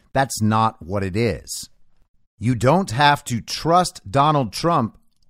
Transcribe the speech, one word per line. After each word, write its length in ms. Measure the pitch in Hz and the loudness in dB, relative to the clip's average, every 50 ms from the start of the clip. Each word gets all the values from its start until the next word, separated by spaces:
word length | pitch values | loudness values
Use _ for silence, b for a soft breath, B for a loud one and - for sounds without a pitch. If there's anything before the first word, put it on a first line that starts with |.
| _ _ - | _ _ -2
That's 260 | 131 139 - - - | -2 -2 0 -2 -2
not 400 | 110 107 110 110 113 110 - - | 0 2 2 2 2 0 -2 -4
what 220 | - 80 98 101 98 | -8 -6 -4 -4 -4
it 140 | 95 87 | -2 -2
is. 520 | 107 120 110 85 - - - - - - - _ _ - _ _ _ _ _ _ _ _ _ _ _ | 0 0 0 -2 -4 -8 -12 -12 -14 -14 -16 _ _ -20 _ _ _ _ _ _ _ _ _ _ _
You 160 | 101 117 127 | -2 -2 -2
don't 380 | 110 113 127 156 185 - - 110 | 2 2 2 2 2 0 -2 0
have 320 | 120 147 143 147 - - | 2 4 4 2 2 -2
to 180 | - 120 110 - | -4 -6 -6 -6
trust 680 | - - - - 151 165 180 180 - - - - 101 | -8 -10 -6 0 2 2 2 2 0 -4 -12 -12 -2
Donald 440 | 95 135 143 151 151 147 131 101 - | 0 2 2 4 2 2 0 -2 -4
Trump 420 | - - 165 170 151 117 98 - _ _ _ _ _ _ _ | -4 -2 0 0 0 0 -2 -4 _ _ _ _ _ _ _